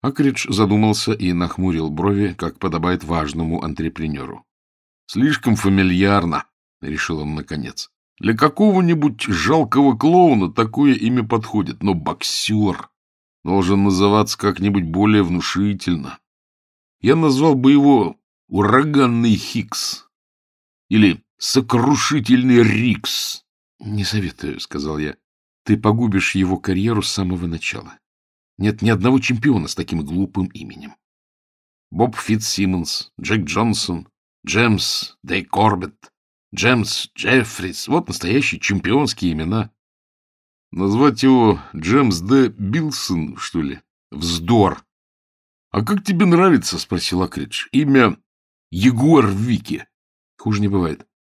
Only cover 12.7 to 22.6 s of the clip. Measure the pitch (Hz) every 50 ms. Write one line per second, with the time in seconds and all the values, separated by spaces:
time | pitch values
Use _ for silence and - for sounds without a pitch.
12.7 | 85 - - _ _ _ _ _ _ _ _ _ _ _ _ 82 92 98 92 87
13.7 | 101 98 98 101 95 90 98 101 101 107 104 104 - - - 104 98 - 92 104
14.7 | 98 98 87 80 80 92 104 107 107 104 98 85 87 87 82 - - 92 101 104
15.7 | 101 92 - - 87 80 67 65 - - _ _ _ _ _ _ _ _ _ _
16.7 | _ _ _ _ _ _ - 107 143 165 160 151 135 131 147 160 147 131 123 135
17.7 | 143 143 139 143 139 120 101 82 - _ _ _ _ _ _ _ - 92 101 101
18.7 | 117 131 143 156 147 139 135 123 120 117 117 117 107 - - - - 120 - -
19.7 | - - - - - - _ _ _ _ _ _ _ _ _ _ _ _ _ _
20.7 | _ _ _ _ - 110 107 98 82 - _ _ _ _ - - - 135 120 110
21.7 | 113 117 117 135 147 - - - 147 147 110 107 127 123 123 131 123 120